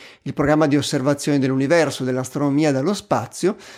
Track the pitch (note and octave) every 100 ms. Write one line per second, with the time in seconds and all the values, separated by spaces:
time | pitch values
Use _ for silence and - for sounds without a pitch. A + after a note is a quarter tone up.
0 | - - C#3+ C3 D3 D3+ D#3 C#3+ - C#3+
1 | C3 C#3 - C#3+ C3 C3 C#3 E3+ C#3+ -
2 | C3 B2+ B2+ C#3+ C#3+ C#3 D#3 C3 D3+ G3+
3 | - B2+ G#2+ - F3+ - -